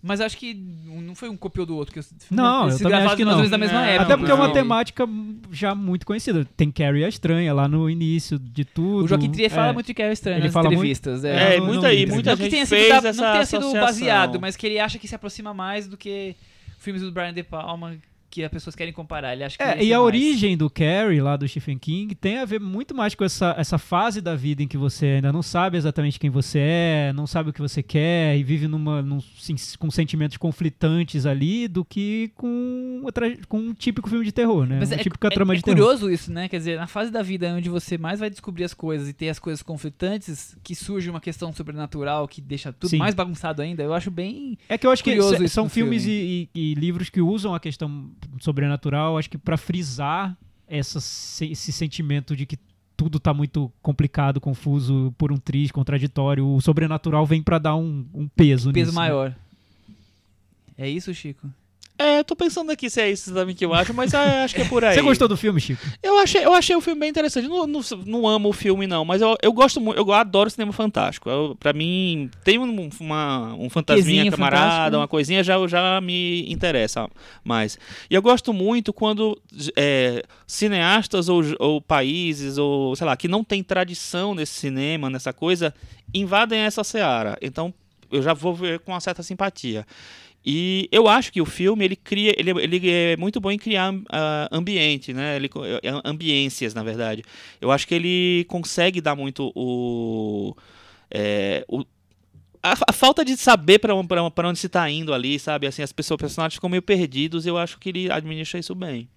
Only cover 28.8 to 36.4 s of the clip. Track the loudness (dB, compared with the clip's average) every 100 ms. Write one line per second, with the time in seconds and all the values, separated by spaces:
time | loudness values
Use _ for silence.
28.8 | -2 -2 -2 -4 -6 -16 -8 -8 -8 -6
29.8 | -4 -2 -2 0 -2 -2 -6 -2 -4 0
30.8 | 0 2 0 -2 0 0 0 0 -2 -4
31.8 | -4 -4 -4 -4 -4 _ -6 -4 -4 -6
32.8 | -8 -8 -6 -2 -4 -4 -6 -4 -4 -4
33.8 | -4 -2 -4 -2 -2 0 2 2 2 0
34.8 | 0 0 -2 0 0 2 2 2 4 6
35.8 | 6 6 2 -2 -4 -8